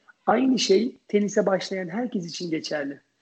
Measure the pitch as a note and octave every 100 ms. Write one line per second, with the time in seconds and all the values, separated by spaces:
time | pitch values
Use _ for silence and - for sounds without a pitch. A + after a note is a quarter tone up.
0 | _ _ - A3+ C4 A#3 - G3 A#3+ -
1 | - G#3 G#3 G#3+ F#3+ F#3 - F#3+ F3+ G3+
2 | B3 G3+ E3+ - F3 D#3 - D3+ C#3 C#3+
3 | _ _